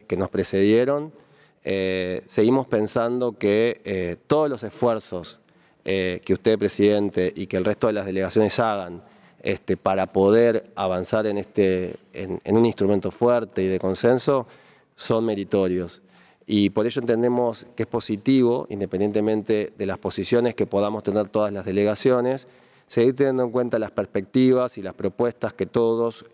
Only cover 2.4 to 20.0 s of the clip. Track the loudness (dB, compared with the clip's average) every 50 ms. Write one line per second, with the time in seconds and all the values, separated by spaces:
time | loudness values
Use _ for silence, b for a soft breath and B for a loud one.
2.4 | 2 4 4 2 0 0 -2 -2 0 0 -2 -2 -2 -2 -2 -2 -4 -4 -4 -2
3.4 | 0 2 2 2 2 0 -2 -4 -6 -6 -4 -4 -4 -4 -6 -6 _ -2 0 0
4.4 | 0 0 -4 -6 -10 -12 -4 -2 0 0 0 -2 -4 -8 -10 -10 -10 -12 -18 _
5.4 | _ b b b b b b b -6 -4 -2 0 0 -2 -4 -4 -2 -2 -2 0
6.4 | 2 2 2 2 0 -2 0 2 4 4 4 2 0 -2 -2 -2 -2 -2 -4 -6
7.4 | -8 -4 -4 -2 -2 -2 -2 0 0 -2 -2 -2 -4 -4 -4 -4 -4 0 2 2
8.4 | 2 2 2 0 0 0 -2 -4 -6 -10 -12 -14 -16 b b b b b b b
9.4 | -6 -6 -6 -4 _ -4 -4 -2 -2 0 0 0 -2 0 0 2 4 6 6 6
10.4 | 4 4 2 0 -4 -8 -8 -4 -4 -2 -2 -4 -4 -2 -2 -2 0 -2 -2 -4
11.4 | -6 -4 0 2 2 2 2 0 -2 -6 -10 -12 _ _ -14 -10 -8 -8 -8 -6
12.4 | -2 0 2 4 4 2 2 0 0 2 2 0 -2 -4 -4 0 2 2 2 2
13.4 | -2 -4 -4 -2 -2 0 0 -2 -2 -2 -2 2 2 2 2 2 2 0 0 0
14.4 | -2 b b b b b b b b b _ -8 -4 -2 0 0 0 -2 -2 -4
15.4 | -4 0 0 0 2 2 0 -2 -4 -8 -12 -18 _ b b b b b b b
16.4 | b 0 2 2 2 2 2 0 0 0 -2 -2 -2 0 0 2 2 2 2 0
17.4 | 0 -2 -2 -6 -12 -12 -8 -8 -6 -4 -6 -6 -4 -4 -6 -2 0 2 4 4
18.4 | 4 4 2 0 -4 -6 -6 -6 -6 -4 -2 0 0 0 0 0 0 0 0 0
19.4 | 0 0 0 0 -2 -4 -6 -6 -6 -6 -6 -6